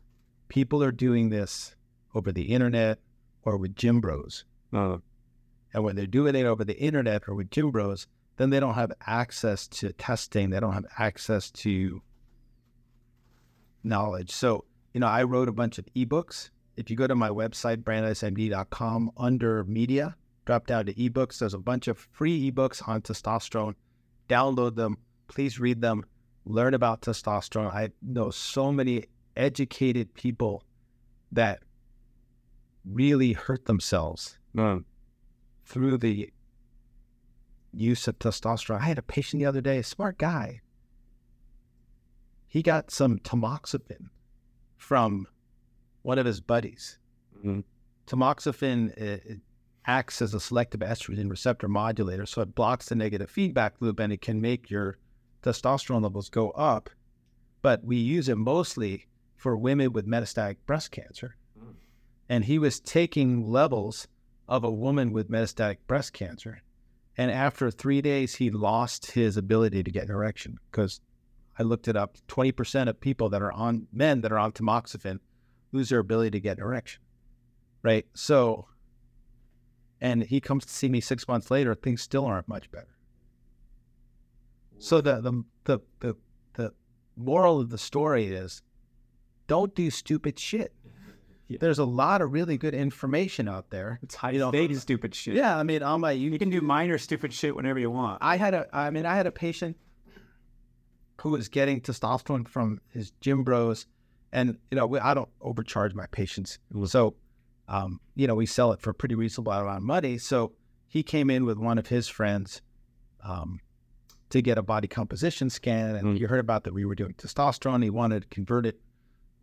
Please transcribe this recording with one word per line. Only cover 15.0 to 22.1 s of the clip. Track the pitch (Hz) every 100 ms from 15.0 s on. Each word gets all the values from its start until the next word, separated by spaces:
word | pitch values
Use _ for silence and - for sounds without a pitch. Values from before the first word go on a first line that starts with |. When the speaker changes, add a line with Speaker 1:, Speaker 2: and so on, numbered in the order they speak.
Speaker 1:
know, | 120
I | 113
wrote | 127 127 123
a |
bunch | 104 117 -
of | - 123
ebooks. | 123 151 175 - - _ _ -
If | 117
you | 113
go | 131
to | 123
my | 110
website, | 104 110 - 120 113
brandeis | 113 110 110 110
M | 107
D | 101 110
dot | 98 95
com, | - 117 113 113 -
under | 123 127 117 110
media, | 98 110 123 135 151 - _ _
drop | - 120 -
down | 117 101
to |
ebooks. | 98 123 123 127 -
There's | 113
a | 95
bunch | 98 123 -
of | 110
free | -